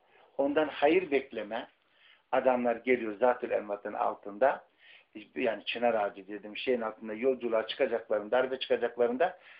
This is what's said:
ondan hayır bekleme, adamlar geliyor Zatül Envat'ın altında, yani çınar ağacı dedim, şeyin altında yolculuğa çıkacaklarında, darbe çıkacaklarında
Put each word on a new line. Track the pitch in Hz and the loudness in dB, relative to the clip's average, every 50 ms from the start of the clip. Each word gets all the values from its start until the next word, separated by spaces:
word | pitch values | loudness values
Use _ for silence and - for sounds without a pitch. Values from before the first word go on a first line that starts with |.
| _ _ _ - - _ - - | _ _ _ -20 -20 _ -2 0
ondan | 139 143 143 156 156 143 | 0 2 4 2 2 2
hayır | - - 143 151 170 185 180 151 | 0 2 4 4 4 4 2 2
bekleme, | 139 131 - - 120 113 104 104 110 120 - - _ _ _ _ _ _ _ _ - _ _ - | 0 -2 -2 -2 -8 -10 -8 -6 -6 -8 -8 -10 _ _ _ _ _ _ _ _ -20 _ _ -2
adamlar | - 131 120 131 127 123 123 120 117 | -2 2 4 4 4 4 2 0 0
geliyor | 117 - 127 127 117 113 110 104 98 | 0 4 2 2 4 2 -4 -2 2
Zatül | 123 123 120 - 120 110 | 4 4 4 2 0 -2
Envat'ın | 110 104 104 104 104 104 - 107 110 | -2 -2 -2 -4 -8 -6 -6 -8 -4
altında, | 120 113 110 107 - - 101 101 104 131 139 170 - - _ _ _ _ - - - _ _ - 107 - - - | -2 -2 -2 -2 -4 -10 -12 -2 2 2 2 2 0 -8 _ _ _ _ -20 -20 -20 _ _ -20 -20 -18 -12 -8
yani | 151 127 113 107 104 - | -4 -2 -2 -2 -4 -6
çınar | - - 117 123 120 113 | -8 -6 0 0 2 2
ağacı | 110 104 101 - 98 95 98 | 2 0 -2 -4 -8 -14 -12
dedim, | 107 101 95 107 104 - | -12 -12 -12 -12 -12 -8
şeyin | - 131 127 117 | -2 0 0 0
altında | 113 110 107 - 113 110 110 | 0 -4 -6 -8 -10 -10 -8
yolculuğa | 110 123 135 131 120 120 117 113 110 110 - | -2 0 0 0 0 -2 0 0 0 0 -2
çıkacaklarında, | - - 139 117 117 113 - - 110 107 104 107 | -2 -2 0 0 0 -4 -2 -2 -2 -2 0 0
darbe | 123 127 131 127 131 127 | 0 0 2 0 -2 -6
çıkacaklarında | - - 127 117 117 117 - 120 120 117 123 131 165 185 - - - - - - | -2 0 0 0 0 -2 0 2 2 2 2 2 0 0 0 -6 -20 -20 -20 -20